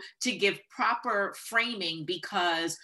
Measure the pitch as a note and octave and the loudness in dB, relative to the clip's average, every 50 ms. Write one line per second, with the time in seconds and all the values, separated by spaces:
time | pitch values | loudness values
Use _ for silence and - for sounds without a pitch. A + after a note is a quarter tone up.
0 | - - - - - B3+ G3+ F3+ G3 G3 E3+ - - _ - - A3+ A3 - - | -2 -10 -10 -4 -2 -2 0 2 2 2 2 0 -6 _ -4 0 0 2 2 0
1 | - B3 G#3+ G3+ G3 - - - - - A3+ A3+ A3+ A#3+ A#3+ G3+ F3+ E3 D#3+ D#3+ | 0 0 0 0 0 -2 -4 -8 -6 -2 0 2 2 0 -2 -4 -4 -4 -4 -4
2 | D3+ D3+ F3+ D3+ - - G#3 F#3+ F3 F3 E3 E3 E3 E3 D#3+ - | -4 -4 -4 -6 -6 -2 0 2 4 4 4 2 2 0 -2 -6